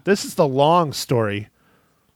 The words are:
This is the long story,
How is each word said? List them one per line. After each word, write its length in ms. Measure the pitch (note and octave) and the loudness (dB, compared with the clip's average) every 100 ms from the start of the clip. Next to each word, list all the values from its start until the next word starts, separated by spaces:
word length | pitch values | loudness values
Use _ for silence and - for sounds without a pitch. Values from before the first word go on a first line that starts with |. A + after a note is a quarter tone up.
This 200 | E3+ G3+ | -2 -2
is 120 | C4 - | -2 -2
the 120 | D3 | 0
long 460 | C3 D3 F3 D3+ | 2 4 2 0
story, 560 | - - B2 G#2 G2+ G#2+ _ _ _ _ _ _ | -4 -2 -2 -2 -4 -8 _ _ _ _ _ _